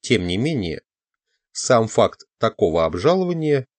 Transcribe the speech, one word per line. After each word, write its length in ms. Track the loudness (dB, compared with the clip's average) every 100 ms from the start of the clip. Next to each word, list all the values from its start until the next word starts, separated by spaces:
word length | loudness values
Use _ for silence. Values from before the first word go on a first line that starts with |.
Тем 260 | 0 -2 0
не 120 | -2
менее, 440 | -2 -2 -4 -6 _ _ _ _ _ _ _
сам 340 | -12 0 2 2
факт 380 | 2 0 0 -20 _
такого 480 | -4 0 0 2 0
обжалования 800 | 0 0 0 0 -2 0 -2 -2